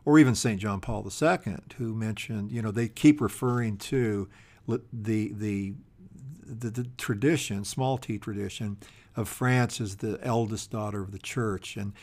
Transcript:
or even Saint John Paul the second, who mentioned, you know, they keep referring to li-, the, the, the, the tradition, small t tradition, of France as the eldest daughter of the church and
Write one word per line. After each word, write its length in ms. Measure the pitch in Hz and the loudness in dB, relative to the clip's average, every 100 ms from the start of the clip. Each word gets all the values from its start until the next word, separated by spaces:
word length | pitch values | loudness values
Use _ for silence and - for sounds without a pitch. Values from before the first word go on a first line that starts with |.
or 140 | - 151 | 8 10
even 180 | 135 110 | 10 6
Saint 240 | 127 101 | 2 0
John 220 | 104 98 | -2 -4
Paul 220 | - 107 | -4 -6
the 80 | 104 | -6
second, 640 | - 156 196 - 104 - - | 0 2 2 -2 -8 -10 -8
who 160 | 120 | -6
mentioned, 580 | 110 110 107 - 110 101 | -4 -4 -6 -6 -6 -4
you 100 | 117 | -4
know, 100 | 110 | -2
they 160 | 104 117 | 0 -2
keep 340 | - 302 214 | 6 6 8
referring 560 | 143 - 127 123 117 101 | 2 0 0 2 0 -4
to 500 | - 135 120 101 95 - - - - | -2 2 2 0 -2 -10 -20 -16 -4
li-, 120 | 226 - | -4 -4
the, 400 | 120 107 110 107 | -8 -2 0 0
the, 400 | 101 107 101 98 98 - - 185 - 131 156 | -4 -2 -2 -4 -6 -14 -20 -20 -18 -16 -16
the, 260 | - 117 117 | -14 -8 -6
the 180 | 117 123 - | -6 -6 -8
tradition, 680 | - 107 135 156 - 101 | -4 2 4 2 0 -4
small 340 | 101 - 131 135 | -4 -2 0 -2
t 200 | - 107 | -4 -6
tradition, 600 | - 101 101 - 107 101 - - - - | -6 -6 -6 -6 -6 -8 -12 -20 -12 -6
of 120 | 104 | -6
France 540 | - 127 127 123 - | 0 2 4 2 0
as 160 | 110 98 | -6 -4
the 200 | 110 101 | -6 -4
eldest 500 | 127 117 113 107 - | 0 0 0 -4 -6
daughter 300 | 110 107 101 | -6 -4 -6
of 100 | 98 | -8
the 80 | 98 | -10
church 560 | - - 113 92 - - | -8 -2 -2 -2 -6 -8
and 180 | 101 - | -8 -8